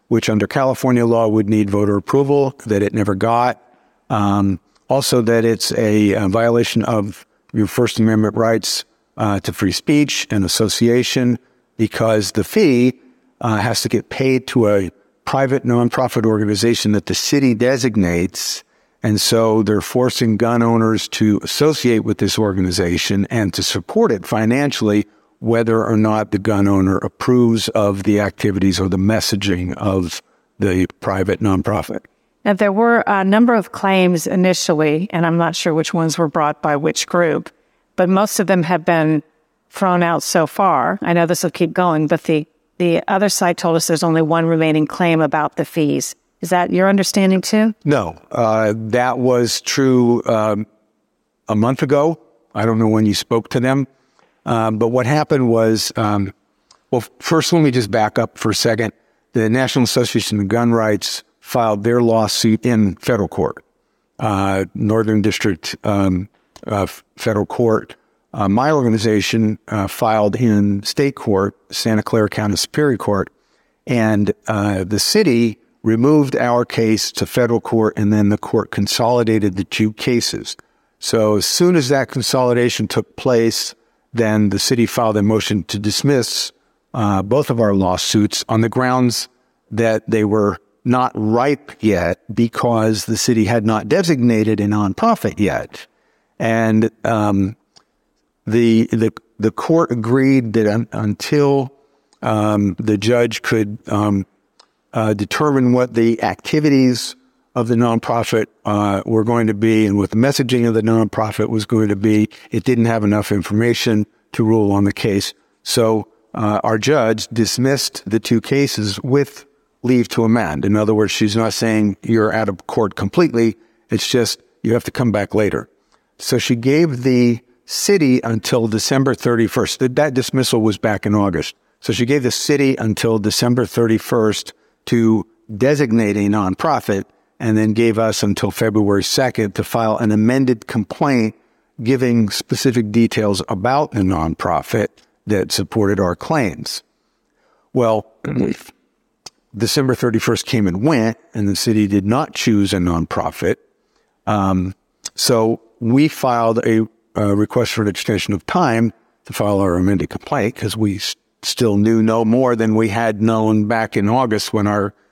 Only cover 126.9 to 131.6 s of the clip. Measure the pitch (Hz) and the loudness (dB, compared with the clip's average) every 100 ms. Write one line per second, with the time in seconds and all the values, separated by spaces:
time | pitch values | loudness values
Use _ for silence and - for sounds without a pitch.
126.9 | 123 127 123 120 117 _ _ - - - | 0 0 4 4 0 _ _ -12 -6 0
127.9 | 202 143 127 117 113 - 127 113 107 - | 2 4 2 0 -4 -2 0 0 -2 0
128.9 | 139 135 120 - 117 113 - 98 - 131 | 0 0 0 0 2 0 0 -2 -2 -2
129.9 | 123 151 127 123 135 123 120 110 98 113 | 0 0 0 -2 -2 0 0 0 0 -2
130.9 | 101 107 104 101 82 73 - | -2 0 0 0 -2 -6 -10